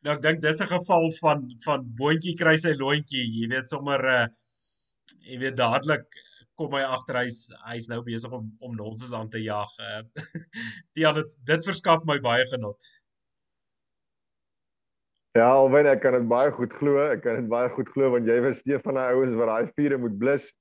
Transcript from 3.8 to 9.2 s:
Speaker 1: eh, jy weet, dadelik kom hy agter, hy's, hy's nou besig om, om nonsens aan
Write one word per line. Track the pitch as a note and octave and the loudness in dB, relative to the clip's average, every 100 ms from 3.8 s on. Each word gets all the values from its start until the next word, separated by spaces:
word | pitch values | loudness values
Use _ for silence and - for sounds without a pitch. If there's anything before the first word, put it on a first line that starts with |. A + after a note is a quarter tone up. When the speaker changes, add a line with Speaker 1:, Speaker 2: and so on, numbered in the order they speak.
| C#3 C#3 C3 | -2 0 2
Speaker 1:
eh, | B2+ A2+ _ _ _ _ _ _ _ - - - | 2 0 _ _ _ _ _ _ _ -20 -20 -16
jy | B2+ | -6
weet, | C3 B2 | -6 0
dadelik | B2+ C3+ C#3+ D3+ - - _ _ _ _ | 2 2 0 -2 -4 -20 _ _ _ _
kom | D3+ C#3 | -6 -2
hy | C3+ | -2
agter, | B2+ B2 B2+ | -4 -4 -4
hy's, | B2 A2+ - - A2 | -4 -6 -16 -20 -14
hy's | A#2+ A2+ | -12 -8
nou | A#2+ A#2+ | -10 -6
besig | A2+ B2 B2 | -8 -8 -10
om, | A2 G#2+ | -12 -14
om | B2+ A2+ | -14 -10
nonsens | G#2+ A2 B2+ | -10 -12 -10
aan | A2+ | -10